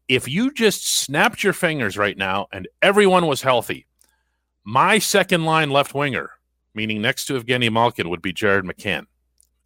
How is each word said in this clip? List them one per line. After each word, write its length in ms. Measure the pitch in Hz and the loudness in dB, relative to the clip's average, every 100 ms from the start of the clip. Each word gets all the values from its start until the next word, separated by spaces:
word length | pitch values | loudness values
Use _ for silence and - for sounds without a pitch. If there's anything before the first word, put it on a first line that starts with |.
| - | 0
if 200 | 127 123 | 0 0
you 240 | 170 262 | -2 -2
just 480 | 294 220 - - - | 2 0 2 -2 -4
snapped 440 | - 147 226 - | -2 0 0 2
your 100 | 196 | -2
fingers 420 | - 170 151 107 95 | 0 -2 0 -2 0
right 220 | 104 92 | -2 0
now 300 | 95 98 - | -2 -2 -6
and 160 | 98 92 _ | -10 -14 _
everyone 460 | 180 202 196 185 165 | 0 4 4 4 2
was 160 | 131 | 0
healthy, 420 | 131 123 - 73 - _ _ _ _ _ _ _ | 0 0 -2 -10 -12 _ _ _ _ _ _ _
my 340 | 101 127 175 214 | -2 0 2 2
second 480 | - 202 185 175 160 | 2 0 2 0 2
line 240 | 160 147 | 0 2
left 240 | 139 143 | 2 0
winger, 380 | 139 143 92 67 - _ _ _ | -2 -4 -4 -8 -16 _ _ _
meaning 300 | 107 110 107 | -8 -4 -2
next 220 | 113 - - | -2 -2 -4
to 140 | 131 | -4
Evgeny 320 | 113 123 117 | -2 0 2
Malkin, 380 | 113 120 - 85 | 4 2 0 -4
would 140 | 85 | -4
be 100 | 95 | -6
Jared 320 | 87 104 98 90 | -2 2 2 0
McCann. 400 | - 104 78 - _ _ _ _ _ | -8 -6 -6 -6 _ _ _ _ _